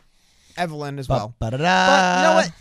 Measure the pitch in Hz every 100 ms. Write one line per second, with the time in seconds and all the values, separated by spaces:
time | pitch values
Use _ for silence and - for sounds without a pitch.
0 | _ _ _ _ _ - 175 151 143 139
1 | 131 127 107 - 113 131 175 185 185 190
2 | 185 180 185 185 175 -